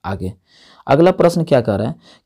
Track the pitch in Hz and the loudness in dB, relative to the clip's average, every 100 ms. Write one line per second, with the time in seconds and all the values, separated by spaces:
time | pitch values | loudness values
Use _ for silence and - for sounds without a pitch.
0 | 180 92 92 - _ _ _ _ - 143 | -10 -8 -8 -12 _ _ _ _ -2 2
1 | 170 185 170 170 160 131 117 98 113 165 | 2 4 0 0 0 0 0 -2 -4 -8
2 | _ _ | _ _